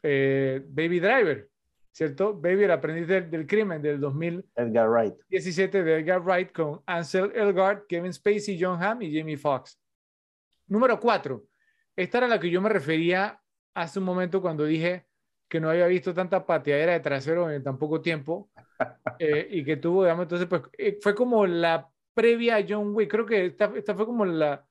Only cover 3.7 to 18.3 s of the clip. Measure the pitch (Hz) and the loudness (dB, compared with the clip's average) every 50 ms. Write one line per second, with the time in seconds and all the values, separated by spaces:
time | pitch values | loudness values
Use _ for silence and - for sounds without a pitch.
3.7 | 165 156 143 151 147 143 143 143 135 151 165 170 170 180 - _ _ - - 117 | -4 -4 -2 -2 -2 -2 -2 -4 -2 -4 -4 -4 -6 -6 -10 _ _ -4 -2 0
4.7 | 110 117 113 110 226 - 226 202 - - _ _ 185 185 156 185 165 165 190 185 | 2 2 4 4 4 4 2 0 -4 -8 _ _ -4 -4 -4 -2 0 0 0 0
5.7 | 196 196 175 160 160 160 156 165 180 185 170 185 185 180 185 180 _ - 160 147 | 0 0 2 2 2 2 2 0 0 0 2 0 0 0 0 -4 _ -4 -4 -4
6.7 | 147 - _ - 180 170 170 - - 185 190 202 - - 208 202 190 180 190 190 | -4 -8 _ -6 -4 -4 -4 -2 0 0 0 0 0 0 2 2 4 4 2 2
7.7 | 208 196 202 _ 175 170 175 185 160 - _ 208 208 208 208 208 196 165 180 185 | 2 -2 -6 _ -6 -6 -4 -6 -10 -2 _ 0 0 2 -2 -6 -4 -2 -2 -2
8.7 | 180 165 175 202 233 247 214 160 147 156 156 156 156 143 - 147 139 123 - - | 0 0 -2 -2 -2 -4 -6 -6 -4 -4 -4 -6 -8 -4 -2 -2 -2 -2 -4 -12
9.7 | _ _ _ _ _ _ _ _ _ _ _ _ _ _ _ _ _ _ _ _ | _ _ _ _ _ _ _ _ _ _ _ _ _ _ _ _ _ _ _ _
10.7 | 190 214 254 254 220 175 - 233 214 180 - 143 131 107 - _ _ _ _ _ | 0 2 4 2 2 2 2 0 0 0 -2 -6 -8 -8 -10 _ _ _ _ _
11.7 | _ _ _ _ _ - 180 180 - 240 247 240 233 190 170 175 170 180 190 220 | _ _ _ _ _ -6 -4 -2 0 0 2 2 2 0 0 0 0 0 2 2
12.7 | 214 190 135 147 160 160 165 170 180 185 196 214 - _ _ _ _ _ _ _ | 0 0 0 0 -2 0 2 2 2 2 0 -2 -6 _ _ _ _ _ _ _
13.7 | _ 190 170 - - 196 190 185 180 185 185 175 175 190 180 180 160 147 151 151 | _ -8 -8 -6 -4 -4 -4 -2 -2 -2 -2 0 -2 -2 -2 -2 -2 -2 0 0
14.7 | 160 160 165 175 180 180 _ _ _ _ _ _ _ _ _ _ - 165 160 160 | 0 0 0 -2 -2 -4 _ _ _ _ _ _ _ _ _ _ -4 -2 0 0
15.7 | 160 175 175 175 180 180 - 185 175 175 185 170 196 185 180 - 170 151 131 147 | 2 4 4 4 2 0 0 -2 -2 -2 -2 0 -2 -2 0 0 0 0 2 0
16.7 | 143 143 156 175 175 165 139 151 139 135 135 151 165 175 175 160 147 143 127 139 | 0 2 2 2 0 0 0 -2 -4 -2 -2 -2 0 0 0 -2 -4 -6 -6 -6
17.7 | 131 123 151 147 156 156 147 170 165 151 135 151 | -4 -4 -2 -2 -2 -2 -2 -2 -4 -4 -4 -6